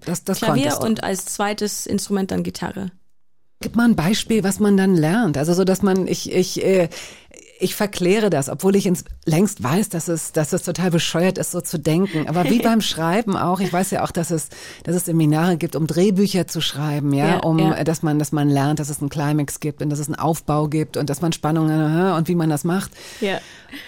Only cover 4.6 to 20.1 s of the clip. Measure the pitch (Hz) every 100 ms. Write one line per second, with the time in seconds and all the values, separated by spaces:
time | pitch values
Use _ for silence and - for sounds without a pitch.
4.6 | 208 196 190 180 151 214 214 139 156 175
5.6 | 190 185 202 190 175 - - 185 185 -
6.6 | 180 190 165 - - - - - - -
7.6 | 185 - 208 - 175 214 208 156 135 139
8.6 | 190 196 - 175 - - - 156 202 -
9.6 | 123 170 214 170 160 165 - 160 151 180
10.6 | - 165 180 165 - 165 185 190 - 175
11.6 | - 170 156 160 190 160 143 165 180 233
12.6 | 233 226 - - 165 196 220 185 165 180
13.6 | 190 175 190 180 - 185 165 160 - -
14.6 | - - - 180 - 165 156 156 175 165
15.6 | 170 139 156 160 196 190 202 190 165 170
16.6 | - 139 151 147 143 139 151 175 165 160
17.6 | 160 - 151 160 160 151 147 147 143 139
18.6 | 139 151 147 147 143 160 147 151 143 -
19.6 | 151 143 151 147 147